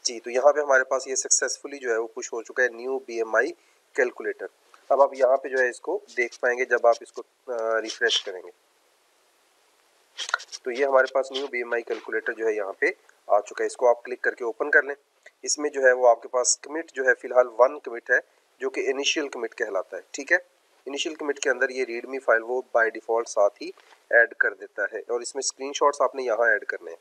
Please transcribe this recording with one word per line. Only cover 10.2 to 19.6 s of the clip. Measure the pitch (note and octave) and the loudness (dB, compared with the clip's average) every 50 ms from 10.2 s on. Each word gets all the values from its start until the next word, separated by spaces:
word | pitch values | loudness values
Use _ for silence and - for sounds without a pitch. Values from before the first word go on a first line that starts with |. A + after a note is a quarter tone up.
| - - - - - _ - - _ | -6 -6 -6 -6 -6 _ -18 -12 _
तो | C3 | -8
ये | A#2+ B2 C#3+ | -2 0 0
हमारे | C#3 C3+ C3 C3 C3 C3 | 6 6 6 6 6 2
पास | C3+ C3 B2+ C3+ | 0 -2 0 -4
न्यू | C3 C#3 C3+ | -6 -6 -4
बीएमआई | B2 B2 A#2 A#2 A#2 A#2 A#2+ | -6 -6 -4 -2 -4 -4 -2
calculator | - A#2+ A2 - - A2 A2 - - A#2+ | -4 -8 -8 -6 -4 -4 -4 -2 -4 -6
जो | G#2+ A2+ | -2 0
है | A2+ G#2+ | 0 0
यहाँ | G#2+ G2+ F#2+ G2 _ | 0 -2 -6 -4 _
पे | - E3 - _ _ _ _ _ _ - | -2 -2 -2 _ _ _ _ _ _ 2
आ | G2+ G#2 | 2 2
चुका | G#2 - - - A2+ | 2 0 -6 -4 -4
है। | |
इसको | G#2+ - - C3 | -4 -2 2 4
आप | A#2+ A#2+ - - | 4 4 4 0
click | B2 B2 - | -12 -10 -4
करके | - B2 A2 - B2 | -4 -4 -4 -2 -6
open | A#2 A2 _ C#3+ D3 | -6 -4 _ -2 4
कर | D3+ D3+ C#3 | 4 4 4
लें। | C3+ C#3+ - _ _ _ _ _ - _ _ - | 2 -6 -12 _ _ _ _ _ -20 _ _ -6
इसमें | C3 - D3+ D3 D3+ | -6 -6 -4 -4 -4
जो | D3 C3+ C3 | -2 4 4
है | B2+ B2+ | 4 6
वो | B2+ B2+ | 8 6
आपके | A#2+ A#2 A2+ - B2+ | 6 6 6 0 -4
पास | - B2+ B2 - - - - | -2 -2 0 0 -2 -2 -4
commit | C#3 C#3+ D#3+ E3 E3 - | -10 -8 -8 -10 -8 -8
जो | - C3 | -2 0
है | C3 A#2+ | 0 0
फ़िलहाल | - - B2+ B2+ B2+ B2+ | 0 -2 2 4 4 4
one | B2 A2+ A2 A#2+ C3+ D3 D3+ | 4 4 4 4 4 4 -4
commit | _ C3+ A#2 A#2 _ - | _ -10 -12 -12 _ 0
है, | B2 C#3+ - _ _ _ _ _ _ _ | 0 0 0 _ _ _ _ _ _ _
जो | - C3+ | -6 -4
कि | - D#3 | -4 -2
इनिशियल | A2 A#2+ C3+ C3+ C#3+ C#3 - E3 D3 C3+ | -2 -2 -2 0 -2 -2 -2 -2 -4 -6
commit | - C3 A#2 A2 - | -6 -8 -8 -8 -6
कहलाता | - | -6